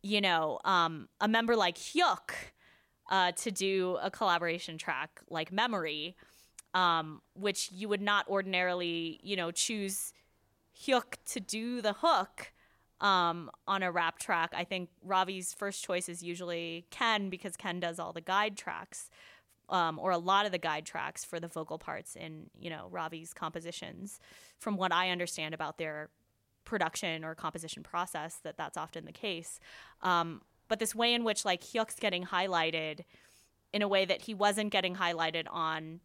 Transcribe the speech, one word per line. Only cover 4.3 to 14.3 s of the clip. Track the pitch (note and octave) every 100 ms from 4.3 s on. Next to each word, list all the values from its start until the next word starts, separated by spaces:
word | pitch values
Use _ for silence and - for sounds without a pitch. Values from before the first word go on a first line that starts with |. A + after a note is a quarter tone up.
| E3+ E3+ F3 - D#3+
track | - C3+ D#3 - -
like | D#3+ D#3+
Memory, | F#3+ A#3+ G#3 D#3+ D3+ D#3 F#3 - - - - -
um, | F#3 F3+ E3 D#3 D#3 _
which | - G3+ F#3+ -
you | F#3 G#3
would | G3+
not | G3+ G#3 -
ordinarily, | G3 F#3+ F#3 F3+ F3+ F3 E3 E3 -
you | - G3
know, | E3+
choose | E3+ - A3 G3 G3 - - _ _ _ _ _ -
Hyuk | - B3+ - - -
to | B3+
do | F#3 G#3+ A#3 B3
the | G#3+
hook, | G3+ E4+ C4 G3 - - _ _ _ _ _
um, | G3+ F#3+ E3+ E3+ D3+ - -
on | G3
a | F#3
rap | F3 E3 -
track. | -